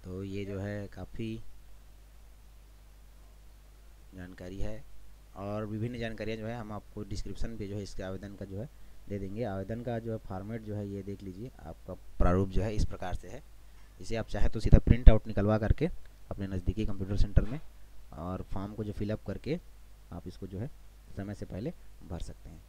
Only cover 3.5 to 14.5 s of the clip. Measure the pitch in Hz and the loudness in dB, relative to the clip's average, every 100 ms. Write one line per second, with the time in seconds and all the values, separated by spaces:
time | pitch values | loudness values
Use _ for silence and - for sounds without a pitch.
3.5 | - - - - - - 92 90 92 90 | -20 -20 -20 -20 -20 -20 -16 -16 -14 -14
4.5 | 95 104 113 - - - - - - 101 | -4 -4 -4 -10 -14 -14 -18 -18 -10 -8
5.5 | 107 107 107 117 120 113 110 107 113 110 | -6 -6 -4 -6 -4 -8 -6 -6 -6 -6
6.5 | 120 107 104 - 107 104 101 101 95 113 | -8 -10 -12 -12 -12 -8 -6 -6 -2 -2
7.5 | 113 101 104 98 - 95 95 101 101 98 | -2 -8 -8 -8 -8 -8 -8 -12 -12 -10
8.5 | 95 131 - - - - 101 98 101 117 | -10 -10 -14 -16 -16 -8 -8 -6 -6 -4
9.5 | 95 98 117 120 117 113 110 - 95 101 | -4 -6 -6 -6 -6 -4 -8 -8 -10 -8
10.5 | 113 107 104 101 98 98 98 98 90 127 | -10 -8 -8 -6 -8 -8 -10 -10 -12 -14
11.5 | - 78 82 - 90 - - 92 90 95 | -14 -16 -14 -12 -12 -12 4 4 6 4
12.5 | 92 104 107 - 95 92 87 87 120 - | 2 2 0 0 -2 -4 -6 -8 -14 -16
13.5 | - - - - - 98 113 107 104 - | -20 -20 -20 -20 -12 -4 -4 -2 6 6